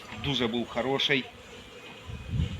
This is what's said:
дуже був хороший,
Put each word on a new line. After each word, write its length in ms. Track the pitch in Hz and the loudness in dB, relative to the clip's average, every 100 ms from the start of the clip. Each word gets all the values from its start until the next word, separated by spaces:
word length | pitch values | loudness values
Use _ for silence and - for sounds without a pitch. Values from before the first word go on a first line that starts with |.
| - 110 | -10 -4
дуже 240 | 127 131 120 | 0 2 2
був 200 | 120 110 | 2 0
хороший, 560 | 123 120 135 - 139 - - - - - - - - - - - - - - | 0 2 4 6 4 4 -8 -14 -14 -14 -14 -14 -12 -10 -8 -2 2 2 0